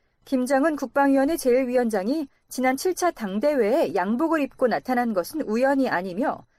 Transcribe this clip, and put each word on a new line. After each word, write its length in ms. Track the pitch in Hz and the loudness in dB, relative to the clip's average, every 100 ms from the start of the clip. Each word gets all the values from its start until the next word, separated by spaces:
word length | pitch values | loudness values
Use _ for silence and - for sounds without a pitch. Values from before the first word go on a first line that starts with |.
| _ _ - | _ _ -4
김정은 500 | 262 254 269 320 294 | -2 2 2 2 0
국방위원회 640 | 254 277 277 269 277 330 | -2 2 4 4 2 0
제일 300 | 262 247 254 | 2 2 2
위원장이 600 | 247 240 208 196 311 269 _ - | 0 0 0 0 -2 -4 _ -14
지난 260 | - 262 269 | -2 -2 0
칠 180 | 370 349 | -2 0
차 160 | 349 | -2
당대회에 840 | 330 208 202 294 285 202 285 254 | -2 -6 -2 0 2 2 2 0
양복을 480 | 190 185 240 320 320 | 0 -2 0 0 0
입고 260 | 269 - 247 | -2 -2 0
나타난 460 | 170 - 247 240 | 0 -2 -2 0
것은 280 | 190 170 - | -2 -4 -6
우연이 460 | - 220 269 277 247 | -4 0 2 2 0
아니며 560 | 156 185 180 285 - - | -2 -4 -4 -4 -4 -12